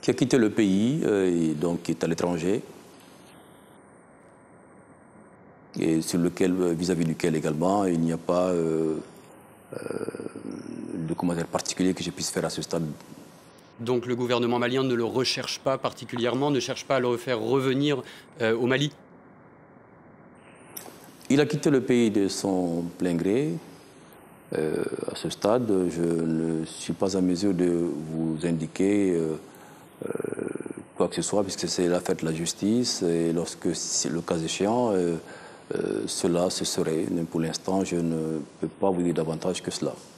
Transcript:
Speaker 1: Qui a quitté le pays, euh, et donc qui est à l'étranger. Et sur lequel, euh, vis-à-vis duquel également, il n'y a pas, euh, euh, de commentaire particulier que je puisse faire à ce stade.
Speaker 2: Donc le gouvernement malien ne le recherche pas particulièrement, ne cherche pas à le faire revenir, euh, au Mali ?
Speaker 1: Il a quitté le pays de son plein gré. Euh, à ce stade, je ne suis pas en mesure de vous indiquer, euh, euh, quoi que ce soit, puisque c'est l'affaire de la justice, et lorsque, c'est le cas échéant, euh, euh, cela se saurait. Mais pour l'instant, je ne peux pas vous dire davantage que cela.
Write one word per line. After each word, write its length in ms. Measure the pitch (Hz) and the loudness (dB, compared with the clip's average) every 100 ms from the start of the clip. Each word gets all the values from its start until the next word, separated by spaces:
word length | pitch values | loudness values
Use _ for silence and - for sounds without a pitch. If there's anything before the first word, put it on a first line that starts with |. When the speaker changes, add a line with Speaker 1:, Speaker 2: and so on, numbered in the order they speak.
Speaker 1:
Qui 80 | - | 0
a 40 | |
quitté 220 | 120 127 139 | 2 4 6
le 140 | 107 | 4
pays, 500 | 101 104 95 113 151 | 4 4 4 2 2
euh, 460 | - 104 92 87 80 | 2 2 4 4 2
et 40 | |
donc 280 | 76 85 85 | 2 0 -2
qui 100 | - | -2
est 120 | 85 | -2
à 20 | 82 | 0
l'étranger. 540 | 82 87 87 85 107 - - - - - - - - - - - - - - - - - - - - - - - - - - - - - - - - | 0 0 0 0 -2 -4 -18 -20 -20 -20 -20 -20 -20 -20 -20 -20 -20 -20 -20 -20 -20 -20 -20 -20 -20 -20 -20 -20 -20 -20 -20 -20 -20 -20 -20 -14 -2
Et 220 | 90 80 | 2 2
sur 160 | 80 90 | 2 0
lequel, 340 | 85 85 95 90 | 0 2 2 4
euh, 120 | 90 | 2
vis-à-vis 320 | 82 87 87 82 | 2 0 2 0
duquel 280 | 78 90 78 | 0 0 2
également, 500 | 80 76 87 101 95 | 0 0 2 2 2
il 140 | 85 | 2
n'y 120 | 82 | 2
a 60 | 82 | 0
pas, 300 | - 87 92 | 0 2 2
euh, 480 | 87 82 80 80 78 - - - - - - - | 2 0 0 0 -2 -6 -18 -20 -20 -20 -20 -14
euh, 60 | - - - - - - - - - - - - | -10 -8 -6 -6 -8 -10 -10 -12 -10 -10 -10 -8
de 200 | 92 80 | -6 -6
commentaire 320 | 82 90 85 85 | -2 -2 -2 -2
particulier 480 | - - - 92 | -2 -4 0 0
que 80 | 90 | 0
je 80 | 85 | -4
puisse 200 | - 85 | -6 -4
faire 140 | - | -2
à 60 | 82 | -4
ce 100 | - | -4
stade. 240 | 78 85 80 71 - - - - - - - - | -4 -4 -4 -6 -14 -20 -20 -20 -20 -20 -20 -12
Speaker 2:
Donc 260 | 117 123 123 | -2 -2 0
le 80 | |
gouvernement 460 | 120 123 120 120 123 | -2 0 2 2 2
malien 240 | 120 127 | 2 2
ne 100 | 131 | 2
le 100 | 120 | 2
recherche 540 | 117 107 123 - 123 - | 0 0 0 -2 -4 -4
pas 200 | - 135 | -2 0
particulièrement, 760 | 127 - 120 123 117 123 143 | -2 -6 -10 -2 0 2 2
ne 80 | 139 | 2
cherche 240 | - - | 0 -6
pas 120 | - 135 | 0 2
à 40 | |
le 160 | 123 117 | 2 0
faire 240 | - 120 | 0 -2
revenir, 640 | 110 135 131 131 147 139 - - - - | 2 2 4 2 2 0 -4 -16 -20 -2
euh, 140 | 113 | 2
au 120 | 113 120 | 4 4
Mali ? 260 | 131 147 - - - - - - - - - - - - - - - - - - - - - - - - | 2 2 -4 -20 -20 -20 -20 -20 -20 -20 -20 -20 -20 -20 -20 -20 -20 -20 -20 -20 -18 -18 -20 -20 -20 0
Speaker 1:
Il 100 | 135 | 2
a 60 | 147 | 4
quitté 240 | 151 165 | 2 4
le 100 | 139 | 2
pays 300 | - 123 117 | 4 4 4
de 180 | 104 98 | 4 2
son 560 | - 101 92 90 85 85 85 | 0 0 0 0 -2 -4 -2
plein 160 | 90 | 0
gré. 400 | 85 87 110 151 165 - - - - - - - - - - | 2 2 2 0 -4 -8 -20 -20 -20 -20 -20 -20 -20 -8 -2
Euh, 280 | 78 - - - - | 0 0 -2 -4 -6
à 60 | - | -6
ce 120 | 85 | -6
stade, 580 | - 101 117 120 95 90 | 0 2 2 4 2 2
je 120 | 82 | 2
ne 640 | 85 82 82 80 82 80 | 0 2 2 0 0 -2
suis 280 | 80 - - | -4 -8 -6
pas 240 | 85 98 95 | -2 0 2
en 60 | |
mesure 300 | 92 87 101 | 2 2 2
de 360 | 90 87 87 85 73 78 | 2 2 2 0 -2 -6
vous 260 | 80 80 78 | -4 -2 -2
indiquer, 680 | 85 85 78 - 95 104 98 | 0 0 -2 0 2 4 4
euh, 240 | 85 80 76 - - - - - - - | 2 0 -4 -8 -20 -20 -20 -20 -12 -8
euh, 60 | - - - - - - - - - | -6 -6 -4 -6 -6 -8 -10 -14 -2
quoi 120 | 90 | -2
que 80 | - | 0
ce 60 | |
soit, 200 | 82 101 | -2 0
puisque 260 | 95 - 85 | 0 -2 -4
c'est 200 | - 87 | 0 2
l'affaire 260 | 87 - | 2 0
de 100 | 85 | -2
la 80 | 80 | -2
justice, 720 | 80 85 - 98 117 123 - | -2 -4 -2 2 2 2 0
et 300 | 90 85 82 | 2 2 2
lorsque, 420 | 82 82 - 95 | 0 -2 -4 -4
c'est 360 | 80 - - - | -2 -2 -2 -2
le 100 | 82 | -4
cas 180 | 85 87 | -2 -2
échéant, 540 | 80 - 95 120 120 | -2 0 0 2 2
euh, 240 | 98 87 82 - - - - - | 2 2 0 -6 -16 -18 -20 -8
euh, 280 | - - 50 - | -4 -2 -2 -4
cela 420 | - 95 85 90 | -2 0 2 2
se 140 | - | 0
saurait. 420 | - - 82 80 90 | -4 -2 0 0 0
Mais 120 | 90 | -2
pour 180 | 82 85 | -2 -2
l'instant, 440 | 82 78 - 95 | -2 -4 -2 0
je 120 | 92 87 | 0 0
ne 420 | 85 80 80 80 71 - | 0 0 -2 -4 -8 -6
peux 80 | 82 | -8
pas 220 | - 98 | 0 0
vous 120 | 87 | 2
dire 120 | 87 | 2
davantage 460 | 82 80 82 92 87 | 0 0 -2 -2 -4
que 120 | - | -4
cela. 220 | - 71 - - | -4 -6 -6 -16